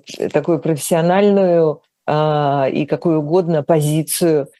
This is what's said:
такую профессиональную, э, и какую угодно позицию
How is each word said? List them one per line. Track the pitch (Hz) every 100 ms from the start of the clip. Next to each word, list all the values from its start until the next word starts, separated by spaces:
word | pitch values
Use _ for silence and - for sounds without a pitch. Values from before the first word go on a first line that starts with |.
| - - -
такую | 151 151 165
профессиональную, | 160 151 - 170 170 185 208 196 185 170 160 147 _ _ -
э, | 151 156 151 143 139 135
и | - 147
какую | 151 175 156
угодно | 147 175 170 160
позицию | 139 165 147 156 147 - 170 151 -